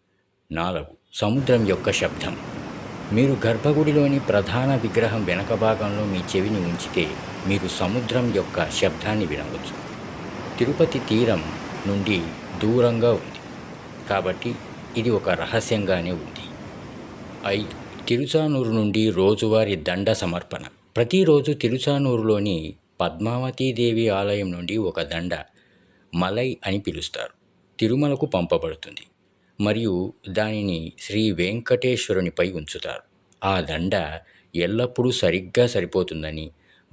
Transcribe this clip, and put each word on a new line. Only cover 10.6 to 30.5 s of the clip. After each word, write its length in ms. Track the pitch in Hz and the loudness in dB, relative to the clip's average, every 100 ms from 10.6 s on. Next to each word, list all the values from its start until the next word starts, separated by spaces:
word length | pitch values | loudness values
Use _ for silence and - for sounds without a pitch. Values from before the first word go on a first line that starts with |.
| 120 151 160 135 | 0 2 2 2
తీరం 440 | - 110 113 92 78 - - - 98 | 0 2 4 2 -2 -8 -10 -6 -2
నుండి 320 | 101 98 92 82 - - 90 | 0 2 0 0 -8 -12 -2
దూరంగా 500 | 107 120 120 117 120 | 2 4 4 4 4
ఉంది 200 | 104 - - - - - - - - - | 4 0 -12 -14 -14 -14 -16 -16 -14 -2
కాబట్టి 460 | 98 92 90 120 117 - - - 120 | 0 0 -2 -4 -6 -10 -14 -8 -2
ఇది 120 | 117 | 0
ఒక 200 | 104 92 | 0 2
రహస్యంగానే 800 | 85 - 117 - 110 95 90 87 | -2 0 -2 0 0 2 0 0
ఉంది. 340 | 87 76 - - - - - - - - - - - 101 | -4 -8 -12 -14 -14 -14 -14 -16 -16 -16 -16 -16 -8 -2
ఐదు, 600 | 104 107 - - - - | -2 -2 -10 -14 -12 -2
తిరుచానూరు 640 | 120 139 156 156 139 117 | 0 2 2 4 2 2
నుండి 400 | 113 104 107 110 | 2 4 4 2
రోజువారీ 640 | 90 95 107 110 110 104 92 | 4 4 4 4 4 4 2
దండ 360 | 78 90 101 | 0 0 2
సమర్పణ. 520 | 107 90 85 - 62 - - _ - | 2 0 -2 -4 -10 -12 -18 _ 0
ప్రతిరోజు 560 | 120 185 170 147 139 | 2 4 6 6 4
తిరుచానూరులోని 1200 | 143 117 131 - 139 139 120 110 104 104 85 78 - _ _ | 0 0 0 0 2 2 2 2 2 2 -2 -4 -12 _ _
పద్మావతీదేవి 1080 | 87 80 110 120 131 127 131 117 120 113 113 | -2 0 -2 -2 -4 -2 -2 2 2 4 2
ఆలయం 420 | 98 101 104 95 | 2 0 0 -2
నుండి 260 | 87 87 107 | -4 -4 -2
ఒక 240 | 92 85 | -2 -2
దండ, 360 | 82 82 87 82 - _ _ _ _ _ _ 85 | -4 -4 -4 -6 -8 _ _ _ _ _ _ 0
మలై 420 | 92 107 127 - 98 | 0 0 -2 -4 -2
అని 140 | 98 | -2
పిలుస్తారు, 540 | 101 85 - - - - _ _ _ - | -2 -6 -8 -8 -10 -14 _ _ _ -2
తిరుమలకు 460 | 110 127 147 139 151 | 2 2 2 0 0
పంపబడుతుంది 760 | 92 87 82 82 80 - - - _ _ _ _ - | 0 2 0 0 -8 -12 -16 -18 _ _ _ _ -2
మరియు 520 | 104 107 113 90 95 - - | 0 2 0 0 -2 -8 -6
దానిని 640 | 95 107 | -2 -2